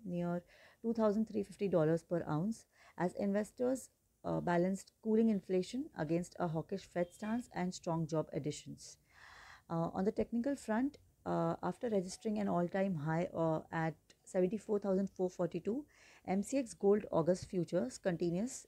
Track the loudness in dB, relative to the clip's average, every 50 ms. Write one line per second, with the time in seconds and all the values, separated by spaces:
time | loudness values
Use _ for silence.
0 | -8 -6 -4 -2 -2 -2 -2 -4 -6 _ -20 -20 -20 -20 -18 _ -4 -2 0 4
1 | 4 4 4 4 2 0 0 -4 -4 -4 -4 -4 -2 2 4 6 6 6 4 2
2 | 0 -2 -2 -2 -2 0 0 0 0 0 -2 -4 -8 _ _ _ -20 -16 -6 -2
3 | -2 -2 0 0 0 0 2 0 -2 -2 -4 -2 0 0 0 -2 -4 -10 _ _
4 | _ _ _ _ -6 -4 -4 -2 0 2 2 4 4 2 0 -2 -6 -12 _ _
5 | -2 2 4 4 6 4 4 2 0 0 0 0 0 -2 -4 -8 -8 -8 -6 -6
6 | -2 0 0 -2 -2 -4 -4 -4 -2 -2 -2 -2 -4 -4 -6 -8 -8 -6 -2 -2
7 | -2 -2 -4 -10 -6 -4 -2 -4 -4 -6 -6 -4 -4 -4 -4 -6 -4 -2 -2 0
8 | 0 0 0 -2 -2 0 -4 -4 -4 -4 -6 -6 -8 -14 -14 -14 -16 -20 -20 _
9 | _ _ _ -20 -20 -20 -20 -20 -20 -20 -20 -20 _ -6 -4 -2 -2 -2 -2 0
10 | 0 0 0 0 -2 -2 0 -2 0 0 -2 -2 -2 -2 0 0 0 -2 -4 -6
11 | -20 _ _ _ -6 -2 0 0 2 0 0 -2 -2 -6 -6 -4 -4 0 0 0
12 | 0 0 -6 -6 -4 -4 -2 0 0 0 2 2 0 0 0 0 0 0 0 -2
13 | 0 0 0 0 0 -2 -2 0 0 2 0 0 -2 -4 -4 -2 -2 -2 -4 -6
14 | _ _ -20 _ _ -4 0 2 2 2 2 -2 -4 0 -2 0 2 2 2 2
15 | 2 -2 -2 -2 -2 -2 0 0 -2 -2 -2 -2 -2 -2 -4 -4 -4 -10 _ -20
16 | -20 -20 -20 -14 -6 -2 -2 -2 -2 0 0 -2 -2 -2 -4 2 4 6 6 4
17 | 4 0 2 2 4 4 2 0 0 -4 -2 -2 -2 0 0 0 0 -2 -4 -4
18 | -2 -2 0 0 0 0 0 0 -2 -4 -6 -10 -14